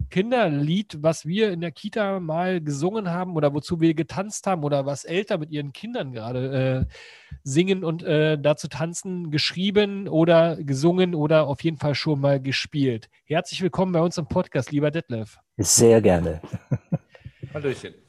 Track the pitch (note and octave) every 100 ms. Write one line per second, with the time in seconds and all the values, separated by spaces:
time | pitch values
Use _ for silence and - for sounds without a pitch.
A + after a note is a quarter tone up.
0 | - F3+ A3 B3 G3 C#3+ D3 F3+ G#3+ D#3
1 | D#3 D#3 D3+ F#3 A3 E3+ E3+ - G#3 A#3
2 | G3+ G3 E3 D#3 F3+ F3+ D3+ C#3 E3+ A3
3 | F#3+ E3+ F#3 E3 D3 C#3+ - E3+ E3 D#3
4 | D#3+ - G3+ - - F3+ D3 C#3+ C3+ C#3+
5 | - E3+ G#3 F#3+ D3+ D3+ C#3+ - A3 A#3+
6 | C#3+ B2 A2 B2+ C3 C3+ C3 C3 - -
7 | - - - - C#3 C3+ F#3 F#3+ E3+ E3
8 | F3+ D3+ D#3 D#3 C#3+ D3+ D3+ - E3 F3
9 | F#3+ F3+ E3+ D3 - E3+ G3 G3+ G#3 G3
10 | F#3+ D#3 E3 E3 E3+ D#3+ D3 C3 E3 F3+
11 | F#3 E3+ D3+ D#3+ C#3+ C#3 E3 D#3 D3+ C3+
12 | - C#3+ C#3 C#3 C3+ B2+ - D3 C3+ A2+
13 | - _ - D#3 - C#3+ F3+ - F#3+ F3
14 | E3+ F3 D3+ F3+ F3+ D3 B2 D3 D3 D#3
15 | - A#2 G#2+ - _ - G2 - A#2 A2+
16 | G#2 F2 E2+ D#2+ - - - - - -
17 | _ - - - C3+ D3+ C#3+ B2 G2 -